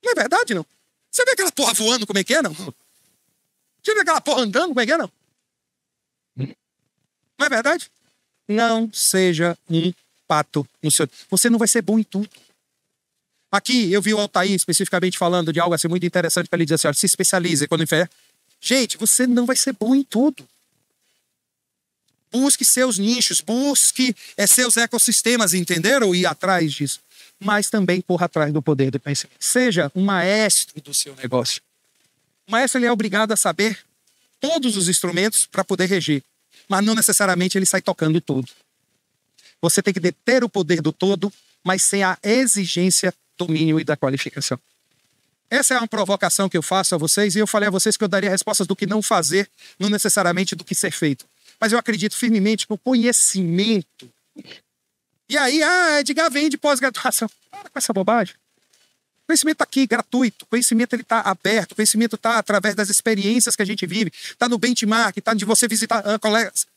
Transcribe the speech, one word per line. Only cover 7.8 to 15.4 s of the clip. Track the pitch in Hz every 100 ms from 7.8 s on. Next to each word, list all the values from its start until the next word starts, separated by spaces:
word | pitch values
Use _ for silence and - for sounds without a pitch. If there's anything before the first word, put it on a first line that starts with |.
| - _ _ _ _ _ _
Não | 214 233 226 226
seja | - - 190 185 160 170 170 _
um | 165 170 175 _ _ _
pato | 156 147 151 143 _
no | 151
seu, | - 147 - -
você | 190 240
não | 233
vai | 220
ser | 240
bom | 202 220
em |
tudo. | 214 190 208 _ _ _ _ _ _ _ _ _ _ _ _
Aqui | 196 - 254 202
eu | 196
vi | 196
o | 214
Altair | 202 185 185
especificamente | 196 - 170 190 180 180 -
falando | 175 180